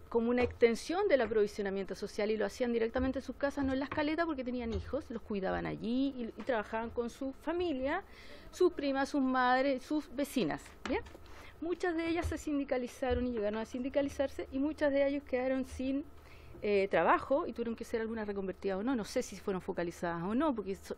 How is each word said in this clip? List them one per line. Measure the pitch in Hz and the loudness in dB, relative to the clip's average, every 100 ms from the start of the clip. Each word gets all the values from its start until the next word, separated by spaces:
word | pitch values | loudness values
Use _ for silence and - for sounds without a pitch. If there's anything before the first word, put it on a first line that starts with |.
| - | -2
como | 233 233 | 2 4
una | 247 | 4
extensión | 247 - 233 226 - 349 415 | 2 6 6 6 0 2 6
del | 269 | 6
aprovisionamiento | 220 214 208 - 196 196 190 190 | 6 4 2 0 -2 -2 -4 -6
social | 202 - 208 | -6 -2 0
y | 214 | 0
lo | 202 | -2
hacían | - 247 | 0 0
directamente | 233 226 254 262 262 | 2 2 2 0 -2
en | - | -6
sus | - | -4
casas, | 277 285 269 | -2 0 0
no | |
en | 262 | 0
las | 277 | -2
caletas, | - 294 320 339 | 0 0 0 0
porque | 269 247 | -2 -4
tenían | 247 233 | -4 -2
hijos, | 208 - 262 - | -4 -4 -4 -4
los | 226 | -8
cuidaban | - 202 185 175 170 | -4 -2 0 0 -2
allí | 151 196 247 277 262 | -4 -2 0 0 -2
y, | |
y | 226 - | -8 -6
trabajaban | - 226 208 226 233 | -2 -2 -2 -4 -4
con | 247 233 | -4 -4
su | - 269 | -6 -8
familia, | 269 - 349 349 262 262 349 - - - - - | -6 -4 -2 -2 0 0 -2 -4 -14 -16 -16 -12
sus | - 359 | 4 4
primas, | - 277 269 269 | 4 0 2 2
sus | 294 | 2
madres, | 262 254 247 254 277 269 | 2 4 6 6 4 0
sus | - 302 - 240 | -2 -4 -2 -4
vecinas, | 277 262 160 143 - - - | 0 2 0 -2 -8 -10 -2
¿bien? | 370 - - - - - - | -2 -4 -12 -16 -16 -16 -8
Muchas | 339 349 370 330 | -4 0 0 0
de | 330 | 0
ellas | 339 330 | 0 0
se | 320 | -2
sindicalizaron | - 285 277 254 247 - 262 247 247 | 0 -2 0 0 -2 -2 0 2 2
y | |
llegaron | 233 208 220 | 0 0 0
a | 220 | -2
sindicalizarse | 254 262 285 277 - 277 - 349 | -4 0 2 2 0 -2 -4 -4
y | 269 | -2
muchas | 294 302 294 | -2 2 2
de | 277 277 | 4 4
ellas | 285 | 0
quedaron | - 247 262 262 262 | -2 0 2 0 -2
sin, | - 262 277 320 - - - - - | -4 -2 -2 -4 -14 -18 -18 -18 -6
eh, | 208 202 196 | 2 2 4
trabajo | 175 180 339 - 277 349 | 4 6 4 4 0 0
y | |
tuvieron | 233 233 226 | -4 -4 -6
que | |
ser | 226 233 | -4 -4
algunas | 220 226 208 | -2 -4 -4
reconvertidas | 202 190 180 196 190 | -4 -4 -4 -2 0
o | |
no. | 233 262 | 0 0
No | |
sé | 196 262 | 0 -4
si | - 185 | -4 -6
fueron | - 185 | -4 -2
focalizadas | - 180 175 - 175 170 | -2 -2 -4 -2 -4 -2
o | 175 | 0
no, | 233 320 226 | 2 2 2
porque | 190 185 | -4 -6
so-, | - | -8